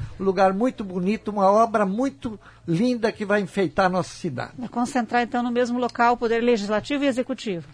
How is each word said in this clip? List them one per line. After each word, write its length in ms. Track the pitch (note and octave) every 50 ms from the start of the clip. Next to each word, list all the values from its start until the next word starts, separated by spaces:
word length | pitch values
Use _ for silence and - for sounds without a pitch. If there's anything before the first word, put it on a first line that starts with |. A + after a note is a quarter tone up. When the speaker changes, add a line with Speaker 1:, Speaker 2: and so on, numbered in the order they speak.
| - - - -
Speaker 1:
um 60 | F#3+
lugar 300 | G3 F#3 F3+ F#3+ F#3+ F#3+
muito 300 | G3 A#3 C4 B3+ - A3+
bonito, 460 | F#3+ F3+ F#3 F3 F#3 G#3+ A3+ - -
uma 200 | G#3 G#3 G3 F#3+
obra 340 | G3+ G#3+ A3+ A3+ G#3+ A3 G#3
muito 560 | F#3+ F#3+ A3 C4 C#4 C4 - - B3 A3 G3 - - - - -
linda 460 | - E3 E3 A3+ B3+ B3 A#3 G#3+ A3 -
que 120 | - G#3+
vai 160 | F#3+ G#3 G#3 G3+
enfeitar 440 | E3+ - G3+ G3 D#3+ - - F#3+
a 20 | F#3
nossa 260 | F3+ F#3 D#3+ - -
cidade. 380 | - - F3 C3+ A#2+ A#2 A#2 - -
Speaker 2:
Vai 100 | B3 G3
concentrar, 540 | - A#3+ A#3+ G#3+ - B3+ A#3 G#3+ - A#3+ A#3+
então, 180 | A3+ - A#3+
no 120 | A#3+ B3 A#3
mesmo 260 | A#3+ B3 A#3 A#3+ B3
local 360 | A#3+ A#3 - - A#3+ A#3+ B3
o 20 |
Poder 240 | A#3+ A#3+ A3+ A3+ A#3
Legislativo 640 | A#3 A#3+ A#3+ G#3+ G3+ G3+ G#3+ G#3 G#3 - C#4+ C#4 C#4
e 20 |
Executivo. 600 | C#4 B3 A#3+ B3 - C4 - - A#3 D3+ G2+ - -